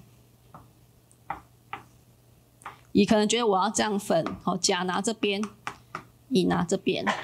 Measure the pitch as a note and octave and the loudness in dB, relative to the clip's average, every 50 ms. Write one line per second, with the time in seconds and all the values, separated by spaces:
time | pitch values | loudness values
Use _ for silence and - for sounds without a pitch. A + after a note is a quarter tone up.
0 | - - - - - _ _ _ _ - - - - - _ _ - _ _ - | -14 -16 -20 -20 -20 _ _ _ _ -20 -20 -20 -20 -20 _ _ -20 _ _ -20
1 | _ _ - _ - - - - - - _ - _ - - - - - - - | _ _ -20 _ -14 -12 -12 -12 -14 -20 _ -20 _ -16 -16 -16 -16 -18 -20 -20
2 | - _ - _ _ _ - - _ _ _ - - - - - - - - G3 | -20 _ -20 _ _ _ -20 -20 _ _ _ -18 -18 -18 -18 -18 -12 -2 4 4
3 | G3+ F#3 A3+ G#3 G#3 G#3 A3 A#3 A#3+ A3 G3 F#3+ F#3 G#3+ G#3+ - A3+ G#3+ G3+ G3+ | 4 6 6 4 4 2 2 2 2 2 2 2 2 0 0 0 -2 0 -2 -4
4 | - - - E3 D3+ - F#3 - - - F#3 F#3+ - - G3 F3+ F3+ F#3 F3+ F#3+ | -2 0 0 0 0 -2 -6 -6 -4 -4 -4 -2 0 0 0 0 0 -2 -2 -2
5 | F#3+ A#3 A3 - - G#3 G3 G3 G#3+ G3+ - - - - - - - - - - | -2 -2 -4 -2 -2 -2 -2 -2 -4 -8 -10 -12 -14 -14 -14 -14 -20 -16 -16 -16
6 | - - - - _ - C4 F#3 F3 F3+ F3+ F3 F3 E3+ G3+ F#3+ - - F#3 - | -16 -18 -20 -20 _ 0 2 2 2 2 2 0 0 0 -2 -2 0 0 -2 0
7 | - G3+ - - | 0 -2 -4 -4